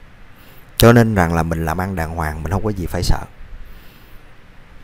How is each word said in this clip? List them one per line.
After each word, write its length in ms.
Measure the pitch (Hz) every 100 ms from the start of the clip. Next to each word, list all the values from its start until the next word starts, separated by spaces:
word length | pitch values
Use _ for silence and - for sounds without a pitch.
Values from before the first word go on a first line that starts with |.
| - - - - - - - -
Cho 160 | 117
nên 220 | 120 113
rằng 200 | 101 85
là 80 | 82
mình 220 | 82 80
làm 160 | 80 85
ăn 140 | 95
đàng 220 | 92 80 85
hoàng, 260 | 78 78
mình 100 | 78
không 120 | 95
có 60 | 107
gì 160 | 98 82
phải 160 | 87
sợ. 220 | - - - - - - - - - - - - - - - - - -